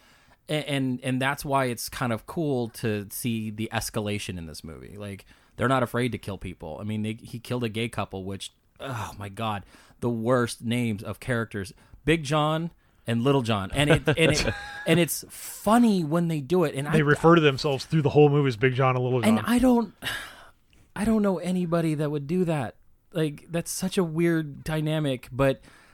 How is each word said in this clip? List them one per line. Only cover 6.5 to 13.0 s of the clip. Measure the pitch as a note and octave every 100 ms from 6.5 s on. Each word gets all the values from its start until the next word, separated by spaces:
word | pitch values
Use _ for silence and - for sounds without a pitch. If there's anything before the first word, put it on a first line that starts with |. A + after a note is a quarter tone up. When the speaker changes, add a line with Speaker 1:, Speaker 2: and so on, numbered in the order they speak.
| E2 D#2+ D#2
Speaker 1:
I | G#2
mean, | G#2+
they, | G#2+ A2
he | - A#2+
killed | - B2
a | A#2+
gay | G#2+ A#2+
couple, | A#2 G2 G2 F#2+
which, | G2 - _ _ -
oh | C3+ A#2+ G2+ -
my | G2+
God, | G2 A2+ G#2 - - - _
the | A#2+
worst | A#2 A2+ B2+ A#2+ -
names | A2+ A#2+ A#2+ G2+
of | - G2+
characters. | - A#2+ A2+ G#2 F#2+ - _ -
Big | - E3
John | C#3 D3+ D3+ D#3+ E3+ - _ _